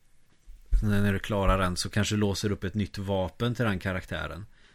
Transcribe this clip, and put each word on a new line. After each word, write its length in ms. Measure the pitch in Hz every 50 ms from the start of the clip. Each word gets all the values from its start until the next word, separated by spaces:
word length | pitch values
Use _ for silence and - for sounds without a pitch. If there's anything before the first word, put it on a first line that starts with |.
| _ _ _ - - _ _ _ _ - - - - - - - 107
när, 180 | 107 101 101
när 120 | 104 101 98
du 60 | 95
klarar 400 | - - 107 101 95 92 95 95
den 180 | 95 90 87
så 120 | - - 92
kanske 260 | - 107 98 - 110
du 40 | 104
låser 320 | 104 98 95 - - 101
upp 120 | 98 - -
ett 100 | 92 -
nytt 240 | 104 98 - -
vapen 580 | 101 98 101 98 95 92 - - - 117 123 117
till 100 | - 120
den 140 | 107 98 90
karaktären. 640 | - 98 92 92 - - - 80 78 76 76 85 101 - - - - _